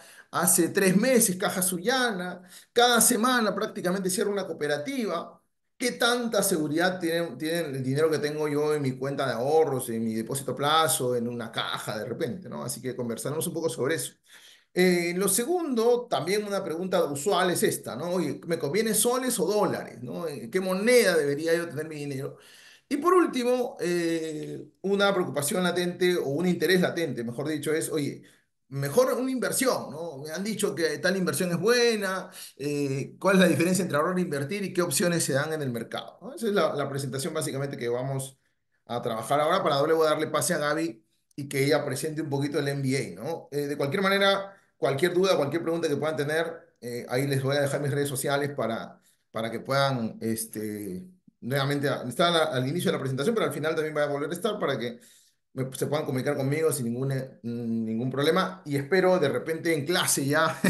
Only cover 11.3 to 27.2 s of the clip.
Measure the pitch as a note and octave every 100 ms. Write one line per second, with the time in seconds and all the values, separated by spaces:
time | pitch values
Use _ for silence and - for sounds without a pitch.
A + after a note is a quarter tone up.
11.3 | A#2+ A2+ B2+ G2 - - G#2+ G#2+ A#2+ D3+
12.3 | F3+ - C#3+ C3+ - B2+ A#2+ A#2 A2+ C#3
13.3 | D#3+ D#3 D3+ D#3+ - C3 D#3+ - - _
14.3 | - - - _ F3 F#3 F3+ F3 F3 F#3+
15.3 | F#3+ B3 F4+ D#4+ A3+ A#3 A#3+ - C3+ D#3+
16.3 | G#3 G3+ G3 E3 D#3+ F#3 F#3 D3+ C#3 G3+
17.3 | F3+ F#3 E3 D#3 - - A2+ F3 F3+ D3+
18.3 | - - E3 C#3+ F#3 A3+ G3+ A#3+ B3+ B3+
19.3 | - F3+ G#3 F3 A2 F#2 - B2+ F3 E3
20.3 | C3+ A#2 F#3 F#3+ F#3 A3 B3 G3 E3+ C#3+
21.3 | C#3+ E3 E3+ E3+ C#3+ D#3 D3+ C#3+ C3+ C#3
22.3 | - - - - - - D4 E4+ F4 C#4
23.3 | B3 A#3+ B3+ A#3+ - F3 F3 E3 E3 D#3+
24.3 | D3+ D3+ C#3+ C3+ _ F#3+ G3 G3+ F#3 D3+
25.3 | D#3 - F#3 F3+ F3+ F3+ F3 F3+ F3 C3+
26.3 | C#3+ F3+ D#3+ D#3 F#3 D3+ E3+ D#3+ B2+